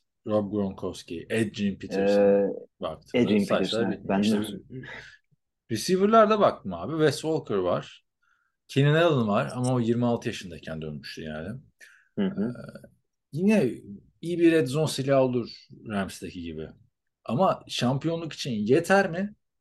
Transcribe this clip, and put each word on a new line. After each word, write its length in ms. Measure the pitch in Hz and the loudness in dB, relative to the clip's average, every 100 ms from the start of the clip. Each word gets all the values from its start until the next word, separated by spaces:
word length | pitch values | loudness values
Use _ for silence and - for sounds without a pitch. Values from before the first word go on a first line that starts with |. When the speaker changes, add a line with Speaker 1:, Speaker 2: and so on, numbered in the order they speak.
| _ _ 113 | _ _ -2
Speaker 1:
Rob 240 | 107 101 | -2 0
Gronkowski, 760 | 104 95 95 92 87 - 82 - | -2 -2 -4 -8 -8 -12 -12 -4
Adrian 460 | 113 104 104 101 92 | -2 -2 -2 -4 -4
Peterson. 440 | 98 98 98 101 | -6 -2 2 4
Speaker 2:
Ee, 320 | 101 101 98 - - _ | 4 4 0 -4 -14 _
Speaker 1:
Baktığında 420 | 85 78 - 123 | -10 -10 -4 0
Speaker 2:
Adrian 160 | 101 104 | 2 2
Speaker 1:
say 80 | 95 | 2
say 100 | 98 | 0
Speaker 2:
Peterson, 340 | 92 107 107 | 0 0 -2
Speaker 1:
bitmiyor. 180 | 98 - | -4 -2
Speaker 2:
ben 100 | 98 | 0
de 60 | 104 | 2
Speaker 1:
İşte 140 | 107 | 0
Speaker 2:
mesela 200 | 107 92 - 127 - - - - _ _ _ _ - | -2 -10 -14 -16 -14 -16 -18 -20 _ _ _ _ -8
Speaker 1:
receiver'larda 680 | 110 - 185 208 226 214 214 | -6 0 2 6 8 6 6
baktım 340 | 143 - 95 | 4 2 -8
abi. 180 | 85 101 | -8 -6
Wes 240 | 160 151 127 | 2 2 2
Walker 340 | 156 156 156 101 | -2 -2 0 0
var. 500 | 90 131 - - _ _ _ _ _ _ - | 0 0 -4 -18 _ _ _ _ _ _ -2
Keenan 260 | 139 147 | 2 4
Allen 340 | 156 170 135 110 | 4 4 2 2
var 240 | 107 143 127 | 0 0 -2
ama 180 | 123 | 0
o 60 | 127 | 0
yirmi 260 | 113 117 120 | 0 0 0
altı 240 | 117 117 | 0 -4
yaşındayken 520 | - 92 78 - 80 | -8 -12 -14 -12 -10
dönmüştü 400 | 78 73 - - | -8 -10 -12 -12
yani. 280 | 78 78 90 135 - _ - - _ - | -10 -10 -10 -12 -16 _ -20 -20 _ -4
Speaker 2:
Hı 80 | 95 | -4
hı. 180 | - | -2
Speaker 1:
Ee, 440 | 120 - - - - _ _ _ _ | -6 -8 -16 -20 -20 _ _ _ _
yine 400 | 143 202 208 123 - - 101 - _ | -2 2 2 2 -4 -14 -20 -20 _
iyi 180 | 170 170 | -6 2
bir 120 | 170 | 4
red 160 | 160 135 | 4 2
zone 200 | 147 143 | 0 -2
silahı 340 | - 135 135 | -2 2 4
olur 280 | 131 123 104 - _ - 117 | 4 0 -4 -12 _ -18 -6
Rams'taki 540 | 101 92 - 90 90 | -4 -4 -8 -12 -10
gibi. 260 | 82 78 76 - _ _ _ _ - | -10 -10 -12 -16 _ _ _ _ -4
Ama 380 | 120 185 - - | 2 2 0 -6
şampiyonluk 680 | - 123 139 160 165 156 | -2 -2 0 -2 -4 -8
için 180 | - 143 | -8 -6
yeter 580 | 107 104 156 170 196 185 | -2 2 2 4 2 2
mi? 240 | 170 202 - _ _ | -2 -6 -8 _ _